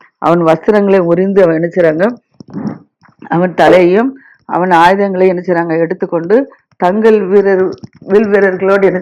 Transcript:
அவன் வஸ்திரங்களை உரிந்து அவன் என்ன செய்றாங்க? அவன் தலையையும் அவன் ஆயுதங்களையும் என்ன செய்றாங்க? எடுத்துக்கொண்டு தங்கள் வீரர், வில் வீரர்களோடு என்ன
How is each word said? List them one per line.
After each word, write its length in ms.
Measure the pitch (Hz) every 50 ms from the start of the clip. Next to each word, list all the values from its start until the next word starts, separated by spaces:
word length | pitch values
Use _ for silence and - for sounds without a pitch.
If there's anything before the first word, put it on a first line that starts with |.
| _ _ _ _
அவன் 260 | - 151 170 175 170
வஸ்திரங்களை 540 | 160 160 165 - - 214 208 202 196 196 190
உரிந்து 440 | 175 170 170 175 190 196 196 196 185
அவன் 120 | 165 160
என்ன 140 | 160 170 170 165
செய்றாங்க? 340 | 185 170 160 156 160 190 240 247 - _ _ _ - - - - - - - - - - _ _ _ _ _ _ _ - -
அவன் 260 | 160 170 185 180 165
தலையையும் 640 | - 165 156 170 185 180 175 185 208 240 269 269 - - _ _ _ _
அவன் 260 | - 165 165 180 185
ஆயுதங்களையும் 640 | 180 165 170 175 196 202 202 196 190 180 185 190 180
என்ன 60 | 180 175
செய்றாங்க? 320 | 185 175 170 170 170 160 165
எடுத்துக்கொண்டு 760 | 165 160 185 180 196 - 175 165 165 175 208 262 277 - - _ _ _ _
தங்கள் 500 | - 180 180 196 220 220 226 220 214 196
வீரர், 420 | 180 196 202 196 196 196 185 185 180 - - - - _ _
வில் 280 | - - 196 214 226 202
வீரர்களோடு 560 | 202 196 202 196 185 175 190 190 196 196 196
என்ன 140 | 190 170 180